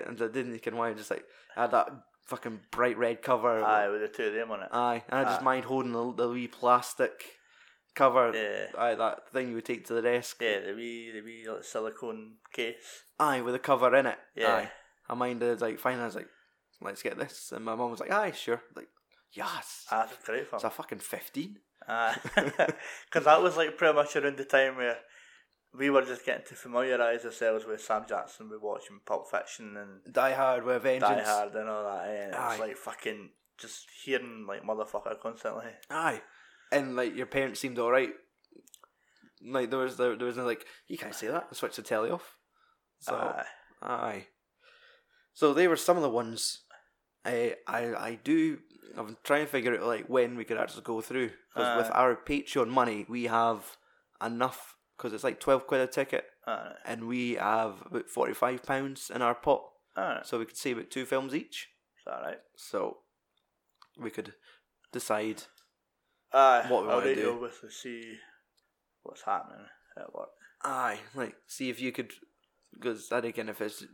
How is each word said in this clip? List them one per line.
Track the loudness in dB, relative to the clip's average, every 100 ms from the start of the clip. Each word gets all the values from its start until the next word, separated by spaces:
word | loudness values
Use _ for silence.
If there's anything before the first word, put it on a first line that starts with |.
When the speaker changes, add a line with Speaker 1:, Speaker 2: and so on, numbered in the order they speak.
Speaker 1:
it, | 2
and | -2
I | -2
didn't, | -2 -4
you | -6
can | -6 -2
why, | -2
just, | -2 -6
like, | -6 -8 -20 -10 -2
I |
had | 4
that | 4 2 -2 -18 _ -10
fucking | -8 -8 -10 -6
bright | 2 2 4
red | 0 0
cover. | 2 4 4 4
Speaker 2:
Aye, | 6 4 4
with | 0
the | -2
two | -2 -2
of |
them | -2 -2
on | -6
it. | -2
Speaker 1:
Aye, | 0 2 0 0
and | 0
I | 2
just | 2
Speaker 2:
Aye. |
Speaker 1:
mind | 2 0 0
holding | -2 0
the, | -2 -2
the | 0 -2
wee | -2 -6
plastic | 0 4 4 4 0 0 -2 -18 -20 _ _ -20 _ _
cover. | 4 6 8 4
Speaker 2:
Yeah. | 2 -2 -4 -6 0
Speaker 1:
Aye, | 0 2
that | 0 -2 -6
thing | -4 -4
you | -4
would | -6
take | -6 -4
to |
the | 0
desk. | 2 2 0 -4
Speaker 2:
Yeah, | -2 0
the | -2
wee, | -8 -8 -10 -12
the | -14
wee, | -14 -14 -10
like, | -10 -8
silicone | -6 -6 -6 -8 -10 -12 -20 -12
case. | -6 -6 -6 -14 -20 -10 0
Speaker 1:
Aye, | 2 2
with | 0 -2
a |
cover | 2 6 8
in | 8 6
it. | 0 -8 0
Speaker 2:
Yeah. | 2 2
Speaker 1:
Aye. | 0 -10 _ _ -8
I | -4
minded, | -2 0 0 2
like, | -2 0
fine, | -2 0
I | -4
was | -8
like, | -12 _ _ _ _ _
"Let's | -10 -6
get | -4 -4
this." | -6 -8 -12
And | -8 -6
my | -4
mum | -4
was | -4
like, | 0
"Aye, | 0 0
sure." | -2 -2 -4 -4
Like, | -18 -18 _ _ _ _
yes. | -8 -6 -6 -10 -14 -4
Speaker 2:
Ah, | -2 -2
that's | -6
a | -6
great | -6 -4
film. | -4
Speaker 1:
It's |
a | -4
fucking | -6 -10 -10
fifteen. | -8 -10 -8 -8 -8 -12 _ _ -6
Speaker 2:
Aye. | 0 0 0 0 2
<laughs> | 2 2 2 0 -10 -16 -2
'Cause | 4 8
that | 10
was, | 8 4
like, | 0 4
pretty | 6
much | 6 4 2
around | 0 0
the | 2
time | 4 4 2
where | -2 -2 -8 -20 -20 -20 _ _ _ -2
we | 4
were | 4
just | 4 0 -4
getting | -4 -6
to | -16
familiarise | -4 0 2 4 2 2 -4
ourselves | 0 2 2 -2
with | -6
Sam | -2 -2 -2
Jackson, | -6 -6 -12 -16
we | -8
watching | -6 -6 -8 -14 -6
Pulp | -4 -4
Fiction | -6 -6 -12 -14 -14
and | -14 -18 -4
Speaker 1:
Die | 0 2
Hard | 4 2 2
with | 0 0
a |
Vengeance. | 2 4 4
Speaker 2:
Die | 4
Hard | 4 2 0 -4
and | -4
all | -4
that, | -4 -4 -4
eh? | -6
And | -6
it | -4
was | -4 -2
Speaker 1:
Aye. |
Speaker 2:
like | -6 -8
fucking | -12 -8 -6 -8 -10 _ _ -20
just | -16 -16 -18 -14
hearing, | -2 -2 -2 -12 -10
like, | -6
motherfucker | -4 -4 -2 -4 -6 -6
constantly. | -8 -8 -8 -8 -10 -14 -8
Speaker 1:
Aye. | -2 0 -2 -6 -20 -20 _ _
And, | 0 2 0
like, | -2 -2
your | -2
parents | 0 -2 -2
seemed | -4 0
alright. | 4 6 4 -2 _ _ _ -20 _ -20 -20 _ _ _ _ _ -4
Like, | -2 0
there | 0
was, | -2 0
there, | 0 0
there | -4
was | -2
no, | -2
like, | -4 -8 -20 -14
"You | -12
can't | -10 -8
say | -4
that," | -4 -6
and | -6
switch | -6 -6
the |
telly | -2 0 0
off. | -2 -8 -20 _ _ _ _ _ _
So, | -6 -4
Speaker 2:
Aye. | -2 -4 -8 -12 -20 _
Speaker 1:
aye. | -6 -4 -4 -6 -12 _ _ _ _ -20 -20 _ _ _ _
So | 4 6
they | 8 6
were | 6
some | 4 4
of |
the | 4
ones. | 0 -2 -4 -6 -6 -14 -20 _ _ _ _ -4
I, | 0 0 -2 -4
I, | -2 -2 -4
I | -6 -4
do, | 2 4 4 0 -10 -20 -14 -10
I'm | -10 -6
trying | 0 2 2
to |
figure | 0 0 0
out, | 0
like, | -2 2
when | 4 4 0
we |
could | -4 -2
actually | -2 -4
go | -6 -4
through. | -2 -2 -2 -6 _ -2
'Cause | 0 2
with | 2
Speaker 2:
Aye. | 4
Speaker 1:
our | 4 4
Patreon | -2 -4 -2 0 2
money, | 4 2 0 -4
we | -4 0
have | 4 4 2 -4 -20 _ _ _ -8
enough, | -6 0 0 -2 -16 -20 _ -10
'cause | -8
it's, | -2
like, | -2 0
twelve | 4 4 4
quid | 0
a | 2
ticket. | 0 0 -2 -4 _ -6
Speaker 2:
Aye. | -6 -6 -12 -10
Speaker 1:
And | -8 -4
we | -2 -2 0
have | 2 2 0 -4 -8
about | -6 -4
forty-five | -2 -2 2 0 0
pounds | -2 -2 -2 -8 -8
in | 0
our | 2 2
pot. | 4 2 0 _ _ -4
Speaker 2:
Aye. | -4 -4
Speaker 1:
So | -4 -4
we | -4
could | -6
see | -4
about | -4 -6
two | -6 -2
films | -2 -2 -6
each. | -6 -12 -14 _ _ _
Speaker 2:
Is | -12
that | -10
right? | -8 -10 -14 -20
Speaker 1:
So | -8 -4 -4 -6 _ _ _ _ _ _ _ _ _ -12
we | -10
could | -8 -10 -14 _ -20 _ _ _
decide | -6 -2 0 0 -6 -12 _ _ _ _ _ _ _ _
Speaker 2:
Aye, | 8 10 8 6
Speaker 1:
what | 2
we | 4
Speaker 2:
I'll | 2
Speaker 1:
wanna | 4
Speaker 2:
need | 2
Speaker 1:
do. |
Speaker 2:
to | 2
obviously | 0 -6 -12 -18
see | -14 -12 -12 -14 -18 -20 _ _ _ _ _ _ _
what's | -20 -10
happening | -4 -4 -4 -16 -20 -20 _ -18
at | -14
work. | -12 -14 _ -20 -8
Speaker 1:
Aye, | -6 -2 -2 -4 -8 -8
like, | -8 -10 -16
see | -8 -6
if | -6
you | -6
could, | -6 -8 -12 -20 _ _ _ _ -8
'cause | -6 -6 -2
I | -2
reckon | -2 -4 -6
if | -4
it's | -6 -6 -16